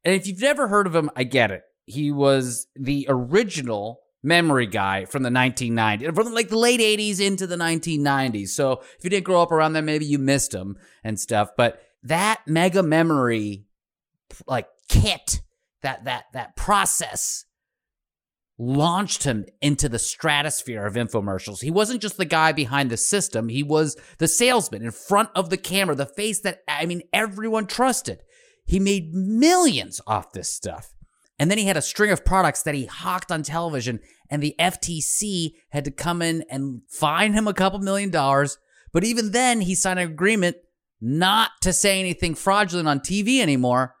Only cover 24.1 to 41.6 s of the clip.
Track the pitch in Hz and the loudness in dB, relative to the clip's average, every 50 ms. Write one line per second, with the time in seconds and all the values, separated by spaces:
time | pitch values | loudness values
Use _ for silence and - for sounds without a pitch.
24.1 | - - 160 160 - - 240 247 254 226 170 - - 98 113 117 - - - - | -4 -2 -2 0 2 2 2 4 4 2 0 -2 -8 -8 -8 -8 -10 -10 -4 2
25.1 | 196 202 220 214 - 180 185 165 190 185 - - 180 196 196 175 143 131 139 139 | 2 2 2 2 -2 -4 -2 -2 -4 -6 -4 -2 0 0 0 0 0 -2 -4 -6
26.1 | - - 208 220 208 - - 196 170 _ _ - 147 147 165 170 175 175 - _ | -6 -6 -4 -4 -4 -2 -4 -4 -6 _ _ -6 -4 -4 -2 -4 -4 -6 -6 _
27.1 | - 202 220 214 190 202 214 226 220 220 208 190 - - 247 262 240 - - - | -2 -2 -2 -2 -4 -6 -4 -2 -2 -2 -2 -4 0 2 2 2 2 0 -6 -8
28.1 | 92 - - _ _ _ _ _ _ _ _ - 180 190 196 196 202 190 165 160 | -12 -12 -16 _ _ _ _ _ _ _ _ 0 2 2 4 2 2 0 -2 -4
29.1 | 160 190 190 196 220 226 285 330 359 359 349 285 170 123 87 - - - - - | -4 -4 -2 0 2 4 6 6 6 6 4 4 2 0 -4 -6 -10 -12 -4 -2
30.1 | 110 98 - _ - 95 87 - - - - 98 80 - - - - - - _ | -2 -2 -2 _ -12 -10 -8 -8 -8 -8 -8 -10 -10 -10 -16 -18 -20 -20 -20 _
31.1 | _ _ _ _ _ - 143 170 208 220 202 196 190 151 139 - - - 208 208 | _ _ _ _ _ 0 0 2 2 2 2 0 0 0 -2 -4 0 0 2 2
32.1 | 190 - - - 185 190 180 151 139 - - 156 147 139 123 - - - 175 185 | 2 2 2 2 4 4 4 2 0 0 -4 -4 -4 -4 -6 -8 -12 -8 -6 -6
33.1 | 180 185 - - 175 160 147 139 151 165 170 165 151 131 110 127 120 107 - _ | -6 -6 -4 -6 -6 -6 -4 -4 -4 -4 -4 -4 -4 -4 -4 -4 -6 -8 -10 _
34.1 | _ _ _ _ 143 147 143 151 - - 165 - 160 - - - 170 156 - - | _ _ _ _ -4 -2 -2 -2 0 0 0 0 0 -2 -6 -6 -4 -4 -4 -2
35.1 | - - 208 214 196 180 165 156 - _ _ _ - 147 135 143 139 - - 170 | -2 -2 -2 -2 -2 -2 -2 -4 -6 _ _ _ -6 -6 -6 -6 -8 -6 -4 -4
36.1 | 175 170 170 165 165 165 156 - 135 135 139 139 123 113 _ _ - - 156 147 | -2 0 0 -2 -2 -2 -6 -8 -8 -6 -6 -6 -8 -12 _ _ -6 -2 0 0
37.1 | 156 170 208 214 208 214 220 214 196 - 190 190 190 196 196 196 196 202 202 196 | 2 2 0 2 2 2 0 0 0 2 2 0 0 -2 -4 -2 -2 -2 -2 -2
38.1 | 170 160 139 139 139 139 143 139 - _ _ _ _ _ _ - - 165 185 226 | 0 0 2 4 4 2 2 0 -4 _ _ _ _ _ _ -2 -2 0 0 2
39.1 | 240 240 233 208 190 240 254 254 240 226 190 175 190 - - 190 185 180 180 170 | 0 0 0 0 2 2 2 4 2 2 0 0 0 0 0 0 0 0 -2 -4
40.1 | 156 151 180 208 226 214 180 175 170 - _ _ _ _ _ _ _ _ 110 120 | -2 0 2 2 4 4 2 0 -2 -4 _ _ _ _ _ _ _ _ -4 -2
41.1 | 139 160 180 190 202 220 220 - - _ | 0 2 2 4 4 4 2 0 -2 _